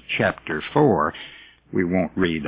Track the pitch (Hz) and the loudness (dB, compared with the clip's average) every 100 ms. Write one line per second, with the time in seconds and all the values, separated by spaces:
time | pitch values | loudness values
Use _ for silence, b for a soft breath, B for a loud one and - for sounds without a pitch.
0 | - - 104 - - 78 - 147 147 92 | -6 -2 -2 -2 -6 -6 -2 2 4 4
1 | 76 B B B B B - 101 87 92 | 0 B B B B B -8 -2 0 0
2 | 82 - 90 80 | 0 0 0 0